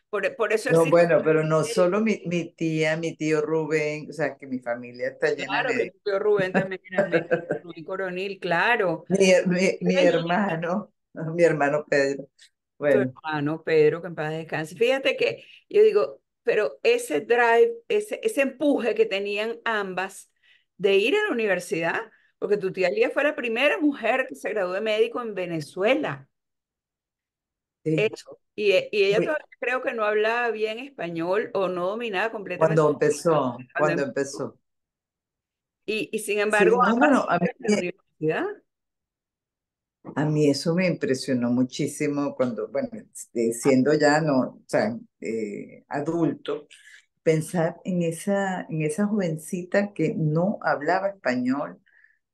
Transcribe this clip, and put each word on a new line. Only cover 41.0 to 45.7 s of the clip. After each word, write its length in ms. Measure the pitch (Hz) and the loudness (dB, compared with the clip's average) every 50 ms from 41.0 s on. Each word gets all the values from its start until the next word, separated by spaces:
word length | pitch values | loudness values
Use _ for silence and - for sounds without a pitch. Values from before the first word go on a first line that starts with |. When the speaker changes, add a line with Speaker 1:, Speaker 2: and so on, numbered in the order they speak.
| - 127 131 131 - - 135 123 120 120 | 0 -2 -2 -2 -2 -2 -2 0 0 0
Speaker 2:
muchísimo 840 | 123 123 127 127 - - 156 139 - - 156 143 143 143 143 139 - | 2 2 0 0 -2 -4 -4 -4 -4 -4 -4 -2 -2 -2 -4 -4 -2
cuando, 340 | - 131 123 113 110 107 - | -2 -2 -2 -2 -4 -6 -6
bueno, 200 | - 139 - - - 107 - - - - - - - | -4 -4 -6 -6 -8 -12 -18 -18 -18 -20 -18 -8 -4
eh, 180 | 120 117 117 117 | -2 -2 -2 -2
siendo 420 | - - 143 131 127 127 143 151 | 0 2 2 4 4 4 4 2
ya 260 | 151 147 147 147 156 | 4 4 4 4 2
no, 200 | 160 151 139 127 | 2 2 2 0
o 220 | - - - - _ | 0 -2 -6 -12 _
sea, 300 | - - 139 110 107 120 113 - - _ _ | -4 -2 0 0 0 -4 -6 -12 -16 _ _
eh, 640 | - - 110 113 107 104 101 - - - | -8 -6 -6 -4 -6 -6 -8 -10 -12 -14